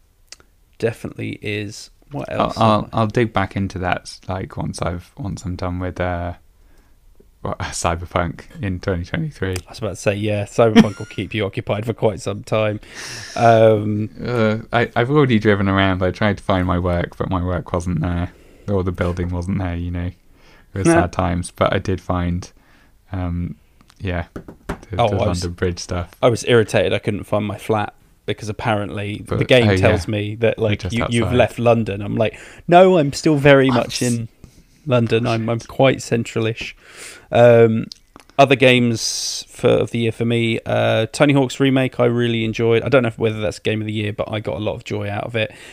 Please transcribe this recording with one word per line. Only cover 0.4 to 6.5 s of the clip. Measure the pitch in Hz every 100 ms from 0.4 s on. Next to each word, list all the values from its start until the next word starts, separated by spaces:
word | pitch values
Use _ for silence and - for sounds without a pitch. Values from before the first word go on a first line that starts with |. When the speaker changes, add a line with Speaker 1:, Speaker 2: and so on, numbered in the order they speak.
| _ _ _ -
Speaker 1:
definitely | 113 110 - - 110 107
is. | - 104 104 107 - _ _
What | 143 -
Speaker 2:
I'll, | 113
Speaker 1:
else | 113 -
Speaker 2:
I'll, | 110 107
Speaker 1:
have | 113
I | 113
Speaker 2:
I'll | 110
dig | 113 117
back | - 95 101
into | 95 92
that, | 92 - - - -
like, | 95 90 -
once | 107 -
I've, | - 87 - -
once | 104 -
I'm | 87 90
done | 90 90
with, | 90 90
uh, | 90 87 87 87 _